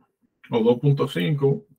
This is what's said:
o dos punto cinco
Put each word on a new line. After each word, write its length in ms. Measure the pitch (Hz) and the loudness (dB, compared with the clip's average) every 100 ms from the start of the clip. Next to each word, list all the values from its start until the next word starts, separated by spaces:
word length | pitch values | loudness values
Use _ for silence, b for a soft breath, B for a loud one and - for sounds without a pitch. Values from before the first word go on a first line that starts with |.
| _ _ _ _ - | _ _ _ _ -6
o 80 | 120 | 0
dos 200 | 113 123 | 0 2
punto 280 | 147 143 151 | 2 0 -2
cinco 580 | 165 175 143 139 139 - | -2 -2 0 0 -2 -8